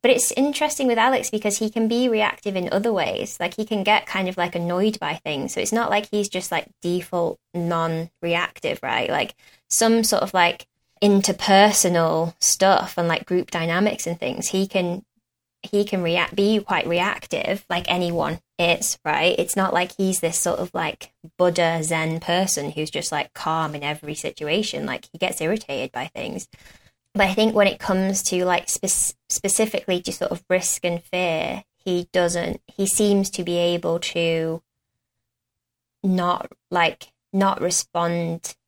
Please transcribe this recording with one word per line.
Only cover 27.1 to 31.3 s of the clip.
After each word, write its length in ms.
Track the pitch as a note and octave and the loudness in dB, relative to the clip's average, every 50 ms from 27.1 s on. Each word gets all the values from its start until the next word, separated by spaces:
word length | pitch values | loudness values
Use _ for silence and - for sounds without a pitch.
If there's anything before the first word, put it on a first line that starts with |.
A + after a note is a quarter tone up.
| _ | _
But 120 | G3+ G3 | 2 2
I 80 | F#3 F#3 | 2 4
think 200 | G3+ G#3+ A3 A3 | 4 2 4 6
when 120 | G#3+ G3+ | 6 4
it 120 | G3 - - | 4 4 -2
comes 440 | - - F#3+ F#3 F#3+ F#3+ G3 F#3+ - | -2 0 0 2 2 2 0 0 -2
to, 200 | - - F3+ F3+ | -2 0 0 2
like, 240 | F3+ F3+ E3+ - - | 2 2 0 0 -2
spec-, 460 | - - - F#3+ - - - - - _ _ _ | -6 -4 -2 -2 0 0 0 -2 -4 _ _ _
specifically 720 | - - - G3 - - A3 A3 - F#3+ - - F#3 F3+ | -6 -4 -2 -2 2 2 0 0 0 -6 -2 -2 -2 -2
to 120 | F3+ - F3+ | -2 -4 -6
sort 180 | - - - | -4 -4 -4
of 120 | - F3 _ _ | -4 -6 _ _
risk 340 | F#3 F#3 F#3 - - - - | 0 0 0 0 -4 -2 -2
and 180 | F3 F3 E3+ E3+ | -2 -2 -2 -6
fear, 600 | - - F3+ F#3 F3 | -6 -4 -2 -2 0